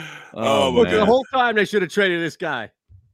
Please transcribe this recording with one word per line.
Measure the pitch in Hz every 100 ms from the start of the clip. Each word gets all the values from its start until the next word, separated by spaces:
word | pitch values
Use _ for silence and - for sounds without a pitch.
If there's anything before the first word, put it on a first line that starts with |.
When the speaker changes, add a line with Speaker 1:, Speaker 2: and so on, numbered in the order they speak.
| 156 151 -
Speaker 1:
Oh, | - - 139 135
Speaker 2:
Oh, |
Speaker 3:
Look, | 120 -
Speaker 2:
man. | -
Speaker 3:
the | 208
whole | 254 -
time | 262 240 214
they | 190
should | 208
have | 175
traded | 202 190 170
this | 165 -
guy. | 165 127 104 _ _ - _